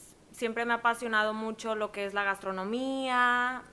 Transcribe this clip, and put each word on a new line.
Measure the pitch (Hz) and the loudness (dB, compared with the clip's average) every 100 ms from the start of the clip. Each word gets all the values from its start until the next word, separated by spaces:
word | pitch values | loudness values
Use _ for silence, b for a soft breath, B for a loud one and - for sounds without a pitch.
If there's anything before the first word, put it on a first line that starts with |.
| - - - | -16 -20 -18
siempre | - 233 233 | -4 -2 0
me | 233 | 0
ha | 233 | 2
apasionado | 240 233 240 220 214 | 2 2 2 2 2
mucho | 220 220 220 226 | 0 -4 -4 -4
lo | 220 208 | -2 -2
que | 202 | -2
es | 202 | -2
la | 202 | 0
gastronomía, | 202 196 196 190 196 233 269 269 262 247 247 247 247 254 - | 0 0 -2 -4 -2 -2 -2 -2 0 4 4 4 0 -4 -10